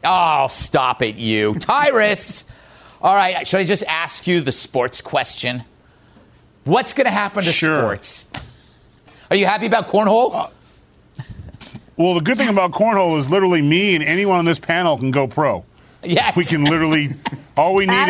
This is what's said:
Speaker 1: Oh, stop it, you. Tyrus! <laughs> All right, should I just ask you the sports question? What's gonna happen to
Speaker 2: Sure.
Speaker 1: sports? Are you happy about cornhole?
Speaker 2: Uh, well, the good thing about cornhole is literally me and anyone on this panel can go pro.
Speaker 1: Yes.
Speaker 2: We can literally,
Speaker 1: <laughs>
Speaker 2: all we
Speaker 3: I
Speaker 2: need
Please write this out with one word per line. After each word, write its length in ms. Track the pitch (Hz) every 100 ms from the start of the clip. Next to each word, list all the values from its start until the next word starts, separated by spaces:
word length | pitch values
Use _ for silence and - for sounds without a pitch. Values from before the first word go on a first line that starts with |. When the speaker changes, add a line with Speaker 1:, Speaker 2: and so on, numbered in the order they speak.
Speaker 1:
Oh, 440 | 156 185 170 151 135
stop 520 | - - 151 127 123
it, 140 | 117
you. 400 | 104 113 107 107
Tyrus! 880 | 107 - 254 294 240 208 196 - - - - -
<laughs> 260 | - - -
All 140 | 175
right, 320 | 196 190 180 -
should 140 | 185
I 40 |
just 200 | 175 202 -
ask 380 | 160 165 - -
you 160 | 175
the 100 | 139
sports 480 | 123 - 135 123 -
question? 640 | - 147 123 - 123 123 117 _ _ _ _ - _ _ _ _
What's 280 | - 208 -
gonna 160 | - 262
happen 320 | 202 202 208
to 80 | 175
Speaker 2:
Sure. 260 | 160 156 156
Speaker 1:
sports? 480 | 113 101 - - - - - - _ _ _ _ - - -
Are 60 | 196
you 100 | 190
happy 180 | 208
about 240 | 226 220 -
cornhole? 460 | 202 214 220 254
Speaker 2:
Uh, 120 | - - - - _ _ _ _ - - - - - - - - -
well, 180 | 170
the 60 | 175
good 180 | 160 240
thing 100 | 262
about 240 | 196 185
cornhole 440 | - 214 202 180 160
is 120 | 135
literally 320 | 185 190 175
me 320 | 143 165 202
and 80 | 170
anyone 360 | 151 170 202 180
on 60 |
this 140 | 170 165
panel 400 | - 170 180 139
can 120 | 131
go 160 | 131 135
pro. 360 | - 147 95 - _ - -
Speaker 1:
Yes. 340 | - 175 233 175
Speaker 2:
We 80 |
can 200 | 151 160
literally, 460 | 147 165 160 156 147 143 -
Speaker 1:
<laughs> 220 | 139 - -
Speaker 2:
all 180 | 160
we 100 | 196
Speaker 3:
I 20 | 196
Speaker 2:
need 200 | 190 -